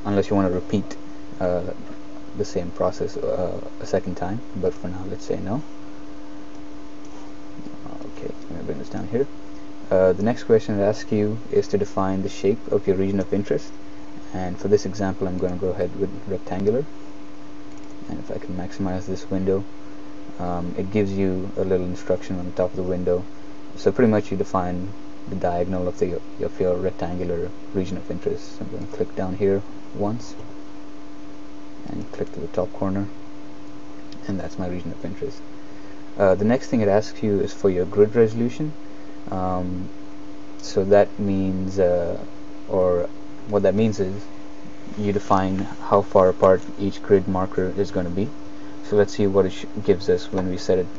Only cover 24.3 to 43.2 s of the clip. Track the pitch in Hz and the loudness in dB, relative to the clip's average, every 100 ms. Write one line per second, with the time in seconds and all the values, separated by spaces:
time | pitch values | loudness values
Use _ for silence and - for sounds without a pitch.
24.3 | 95 98 95 90 90 95 101 - - - | -2 0 0 0 -2 -4 -4 -6 -6 -4
25.3 | 95 87 87 90 92 90 87 92 87 - | -2 0 0 0 0 -2 0 0 0 -6
26.3 | - 104 - 92 90 92 - 87 90 87 | -4 -4 0 2 2 0 -2 -4 -2 -2
27.3 | 85 90 - - 101 90 87 - 87 107 | -2 -2 -4 -2 -2 -2 -4 -4 -4 -2
28.3 | - - - - 101 - - 107 101 92 | -4 -4 -6 -6 -6 -6 -4 -2 -2 -2
29.3 | 95 98 98 - - - - 101 120 - | 2 4 4 0 -6 -6 -2 -2 -2 -4
30.3 | - - - - - - - - - - | -6 -6 -6 -6 -6 -6 -6 -6 -6 -6
31.3 | - - - - - - - - - - | -6 -6 -6 -6 -6 -4 -4 -4 -4 -4
32.3 | - - - 107 - 98 95 101 - - | -4 -2 -2 -2 -2 0 0 -2 -4 -6
33.3 | - - - - - - - - - - | -6 -6 -6 -6 -6 -6 -6 -6 -6 -4
34.3 | 95 82 - 90 90 87 - 85 95 - | -4 -4 -4 -2 -2 -4 -4 -6 -4 -6
35.3 | - - - - - - - - - 98 | -6 -6 -6 -6 -6 -6 -6 -6 4 6
36.3 | 92 107 131 - 123 101 101 107 - 110 | 6 4 2 2 2 6 4 4 0 2
37.3 | 98 - - 98 90 92 101 107 117 110 | 2 2 2 2 4 2 6 6 8 4
38.3 | 117 120 - 151 - - - - - - | 4 0 0 -4 -4 -6 -6 -6 -6 -4
39.3 | 95 92 92 90 92 95 - - - - | -2 0 0 0 -2 -4 -6 -6 -6 -6
40.3 | - - - - 104 95 101 104 - 101 | -6 -6 -6 -2 0 6 6 6 2 0
41.3 | 95 95 92 95 95 90 87 85 - - | 2 2 0 0 4 4 4 2 -2 -4
42.3 | - - - - 98 92 87 - - | -6 -6 -6 -2 2 4 4 0 -4